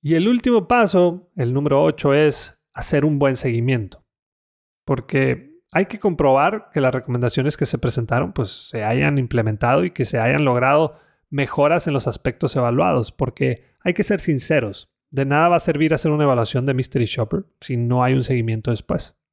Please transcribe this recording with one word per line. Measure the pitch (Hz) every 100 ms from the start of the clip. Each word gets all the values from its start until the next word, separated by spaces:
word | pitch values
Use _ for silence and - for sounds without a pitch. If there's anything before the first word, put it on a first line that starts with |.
Y | 147 160
el | 190
último | 247 247 233 175
paso, | 247 214 190 180 180 _ -
el | 120
número | 131 147 135
ocho, | 156 - 147
es | 143 151 143 - _ _
hacer | - - 147
un | 151 143
buen | 139 131
seguimiento. | 131 117 123 127 98 - _ _ _ _ _ _ _ _ -
Porque | 131 - 143 135 123 285 - _
hay | 160 196
que | 214
comprobar | 208 170 147 131 156 214 -
que | -
las | 131
recomendaciones | 127 123 123 120 - 123 -
que | 139
se | 135
presentaron, | 123 120 113 123 175
pues, | - 104 - -
se | 120 107
hayan | 123 147 143
implementado | 123 120 110 107 120 135
y | 185
que | - 120
se | 120
hayan | 113 143 143
logrado | 123 131 147 156 - _ _ _
mejoras | 139 135 - 147 165 -
en |
los | 139 131
aspectos | 110 135 - 151 -
evaluados, | 120 120 180 151 -
porque | - 127 - 131 120 _ _
hay | 185
que | 175
ser | 202 202
sinceros. | - 143 - 156 113 101 - _ _
De | 135 135
nada | 147 170
va | 175
a |
servir | - 147 156
hacer | 156 160
una | 151
evaluación | 143 127 117 135 131
de |
Mystery | 127 127 131 113
Shopper | - 110 - - _
si | - 127
no | 120 123
hay | 127
un | 131
seguimiento | 123 127 113 113 110
después. | 117 - - - _ _